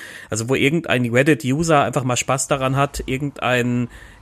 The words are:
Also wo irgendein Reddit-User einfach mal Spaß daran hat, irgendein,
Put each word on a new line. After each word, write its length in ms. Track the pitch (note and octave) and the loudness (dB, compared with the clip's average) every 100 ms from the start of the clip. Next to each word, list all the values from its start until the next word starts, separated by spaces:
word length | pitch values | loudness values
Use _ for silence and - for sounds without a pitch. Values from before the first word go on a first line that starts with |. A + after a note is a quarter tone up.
| - - - | -14 -16 -8
Also 180 | A2 A2+ | -6 0
wo 60 | |
irgendein 500 | C3+ C3+ E3 - B2+ | 2 2 2 0 0
Reddit-User 800 | A#2+ A#2+ C#3+ C#3+ B2+ C#3+ E3 D3+ | 2 2 4 2 2 0 2 2
einfach 220 | A2+ C#3 | 2 0
mal 120 | B2+ B2 | -2 -2
Spaß 320 | - C3 - | -2 -2 -2
daran 280 | C#3 C3 C3+ | 0 0 0
hat, 260 | C#3 - | 0 -2
irgendein, 840 | - C3 C#3+ - A#2+ B2 A#2+ B2 A#2+ - - - | -6 -4 -4 -4 -2 0 0 0 -2 -8 -20 -10